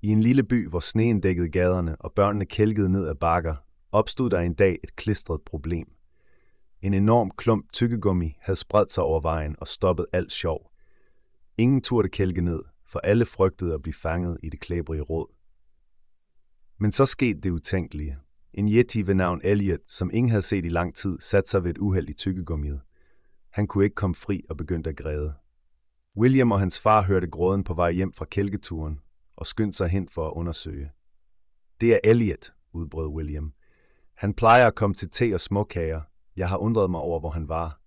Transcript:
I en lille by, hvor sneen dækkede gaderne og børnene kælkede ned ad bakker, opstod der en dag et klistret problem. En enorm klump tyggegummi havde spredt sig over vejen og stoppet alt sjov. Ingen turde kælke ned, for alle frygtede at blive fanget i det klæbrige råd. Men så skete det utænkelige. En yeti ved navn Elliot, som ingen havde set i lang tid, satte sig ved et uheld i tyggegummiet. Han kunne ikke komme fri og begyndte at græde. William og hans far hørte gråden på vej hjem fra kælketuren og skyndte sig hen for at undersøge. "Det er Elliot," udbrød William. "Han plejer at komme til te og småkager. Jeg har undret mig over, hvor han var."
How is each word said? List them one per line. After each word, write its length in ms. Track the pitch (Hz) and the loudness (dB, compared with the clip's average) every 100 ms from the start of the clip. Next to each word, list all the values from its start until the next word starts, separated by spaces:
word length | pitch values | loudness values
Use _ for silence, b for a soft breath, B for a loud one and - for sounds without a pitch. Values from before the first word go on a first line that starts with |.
I 60 | 104 | 4
en 120 | 107 | 4
lille 220 | 110 135 | 6 4
by, 260 | 117 120 82 | 4 0 0
hvor 120 | 87 | -4
sneen 400 | - 110 117 107 | -2 0 2 2
dækkede 280 | 95 90 85 | 0 0 0
gaderne 480 | 90 90 90 85 78 | 0 2 2 -2 -6
og 160 | - | -6
børnene 340 | - 101 104 95 | 2 2 2 -4
kælkede 420 | - 107 107 95 | 0 0 2 2
ned 180 | 95 82 | 0 -2
ad 80 | |
bakker, 420 | - 82 87 82 78 _ _ _ | -2 0 0 -2 -8 _ _ _
opstod 380 | 104 110 - 123 | 0 0 -2 0
der 100 | 90 | 0
en 140 | 87 | 0
dag 240 | 85 98 87 | 2 2 2
et 120 | - - | -8 -10
klistret 460 | - 104 - 82 | -4 -4 -4 -8
problem. 500 | - 80 78 85 78 _ _ _ _ _ _ _ _ - | -8 -10 -6 -6 -6 _ _ _ _ _ _ _ _ -8
En 120 | 98 | 0
enorm 360 | 98 104 117 101 | 2 4 4 2
klump 420 | - - 110 - | -2 0 0 -2
tyggegummi 640 | - 120 113 98 90 82 - | -2 -2 2 0 2 -2 -6
havde 160 | - 95 | -6 -6
spredt 340 | - 104 101 | 0 2 2
sig 140 | - | 0
over 160 | 76 80 | 0 0
vejen 360 | 78 80 78 76 | 0 -2 -4 -8
og 100 | - | -10
stoppet 380 | - 95 90 87 | -2 0 0 -2
alt 200 | 90 90 | -4 -4
sjov. 400 | - 87 - - _ _ _ _ _ _ _ _ - | -6 -6 -6 -10 _ _ _ _ _ _ _ _ 0
Ingen 240 | 120 135 | 4 4
turde 260 | - 120 95 | 2 0 0
kælke 320 | - 95 87 | 0 -2 0
ned, 220 | 87 82 - _ | -2 -2 -8 _
for 140 | _ - | _ -6
alle 260 | 92 113 | 2 2
frygtede 500 | 113 - 95 - 87 | 2 2 0 2 -4
at 80 | 78 | -4
blive 120 | 78 | -6
fanget 440 | - 82 85 90 82 | -8 -4 -2 -4 -6
i 60 | 78 | -10
det 120 | 73 | -12
klæbrige 420 | - 87 78 78 | -6 -6 -4 -6
råd. 320 | 71 80 - _ _ _ _ _ _ _ _ _ _ _ _ _ - - | -4 -6 -6 _ _ _ _ _ _ _ _ _ _ _ _ _ -20 -2
Men 140 | 104 | -2
så 140 | - 135 | 2 2
skete 340 | - 127 101 | 2 -2 0
det 100 | 95 | -4
utænkelige. 680 | 85 - 107 80 76 76 69 _ _ _ | -4 -2 -4 -4 -8 -8 -10 _ _ _
En 140 | - 104 | -4 2
yeti 380 | 110 120 110 95 | 4 4 0 0
ved 80 | |
navn 260 | 95 90 85 | 2 2 0
Elliot, 360 | 92 104 98 82 - | 0 2 2 -2 -6
som 240 | - 90 | -6 -2
ingen 180 | 107 123 | 0 2
havde 120 | 110 | 2
set 220 | 92 101 | 0 -2
i 40 | 85 | -2
lang 260 | 85 87 | -2 -2
tid, 240 | - 98 82 | -4 -6 -6
satte 300 | - 101 - | 0 0 2
sig 140 | 101 | -2
ved 60 | 87 | -2
et 80 | 80 | -2
uheld 300 | 101 95 - | 0 0 -2
i 40 | |
tyggegummiet. 680 | - - 92 85 78 73 69 - _ _ - _ _ _ | -6 -4 -4 -4 -6 -4 -8 -12 _ _ -20 _ _ _
Han 160 | - 104 | -4 -2
kunne 180 | 101 | 2
ikke 100 | 101 | 0
komme 200 | - 95 | 2 -2
fri 300 | 85 - 101 - | -2 -4 -6 -6
og 80 | 78 | -10
begyndte 340 | 76 85 80 | -6 -4 -4
at 60 | 73 | -6
græde. 380 | 78 76 76 73 _ _ _ _ _ _ _ 101 | -6 -4 -6 -8 _ _ _ _ _ _ _ 2
William 340 | 120 135 120 | 4 6 4
og 80 | 101 | 4
hans 200 | 95 - | 0 0
far 220 | 110 110 | 4 4
hørte 240 | 95 95 87 | 4 2 0
gråden 380 | 76 90 98 | -2 0 0
på 100 | 92 | -2
vej 180 | 82 87 | 0 0
hjem 200 | 90 92 | 0 -4
fra 120 | - | -6
kælketuren 760 | - - 101 98 - 82 78 76 - _ _ - | -6 -4 -4 -4 -8 -8 -8 -10 -12 _ _ -14
og 100 | - | -10
skyndte 300 | - 107 - | -4 -4 -2
sig 120 | 90 | -2
hen 200 | 95 87 | -2 -4
for 200 | - 78 | -6 -6
at 40 | |
undersøge. 600 | 80 85 82 82 71 73 - _ _ _ _ _ _ _ _ | -4 -6 -6 -10 -10 -12 -16 _ _ _ _ _ _ _ _
"Det 140 | 117 | 4
er 40 | 113 | 6
Elliot," 480 | 107 117 110 - - _ _ | 6 6 4 -2 -12 _ _
udbrød 360 | 82 80 78 78 | -10 -8 -6 -6
William. 440 | 76 76 73 76 - _ _ _ _ _ | -6 -6 -6 -8 -12 _ _ _ _ _
"Han 200 | _ 104 | _ -4
plejer 320 | 98 113 120 120 | 2 8 8 8
at 80 | |
komme 200 | - 101 | 4 -2
til 160 | 95 - | -2 -8
te 240 | - 117 | -2 0
og 60 | 92 | 0
småkager. 600 | - 101 104 90 80 80 78 _ _ - | -2 -2 -2 -4 -4 -6 -10 _ _ -6
Jeg 120 | 90 | -4
har 80 | 95 | -2
undret 340 | 107 113 95 | 0 2 0
mig 100 | 87 | 0
over, 200 | 78 82 | -4 -4
hvor 100 | 80 | -4
han 180 | 80 73 | -8 -6
var." 320 | 80 82 76 | -6 -6 -10